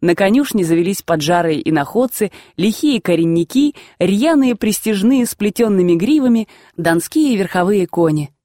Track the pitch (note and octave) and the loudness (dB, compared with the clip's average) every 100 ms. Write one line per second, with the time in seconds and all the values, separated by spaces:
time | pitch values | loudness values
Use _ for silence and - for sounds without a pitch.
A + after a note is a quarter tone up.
0 | F3 F3 G3 A#3 C#4+ A3 E3+ E3 F3 G3 | 0 0 2 2 0 -2 0 0 0 -4
1 | - E3+ D3 F3 E3+ D3+ - D#3 C#3+ G#3+ | -4 -4 0 0 0 -2 -2 -2 -2 -2
2 | B3+ - G#3 - - - F#3 G#3+ D4+ B3 | -2 -2 -6 -6 -20 -4 -2 0 0 -2
3 | - E3+ E3 E3 E3+ B3+ D4 - - _ | 0 0 2 0 0 0 0 -2 -20 _
4 | F3 G3+ C#4+ D#4+ C4 A#3+ A3 G#3 - G#3 | -2 0 2 2 2 0 -2 -2 -2 0
5 | A3 C4+ A#3+ - G3+ - A3+ G3 F3+ E3+ | 2 2 0 -2 -4 0 0 2 2 2
6 | G#3 D4+ B3+ A#3 A3 - - - F3 E3+ | 2 2 2 0 -2 -12 -20 -6 0 0
7 | - - D4+ A3 F3 F#3 F3+ G#3 F3 - | -2 0 0 0 0 0 2 2 0 0
8 | E3 D3+ D3 _ | 0 0 -4 _